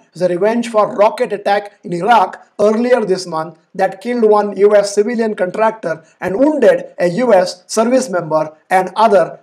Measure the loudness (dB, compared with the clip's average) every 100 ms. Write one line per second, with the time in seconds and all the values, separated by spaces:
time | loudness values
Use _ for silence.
0 | _ -6 -4 0 0 -2 -2 0 0 2
1 | 0 0 -4 -4 -2 -2 -4 -14 -10 -4
2 | 2 2 2 -4 _ -2 0 0 2 0
3 | 0 -4 -4 -8 -8 -12 _ -4 -4 -4
4 | -6 0 2 2 0 2 4 4 2 0
5 | -2 -2 -4 -2 -4 -2 -2 -2 -6 -8
6 | -12 _ -6 0 0 4 2 2 -2 -4
7 | -4 -2 2 2 2 -6 -8 -4 0 0
8 | -2 -4 -4 -4 -4 -10 _ -2 -2 0
9 | 2 4 2 -4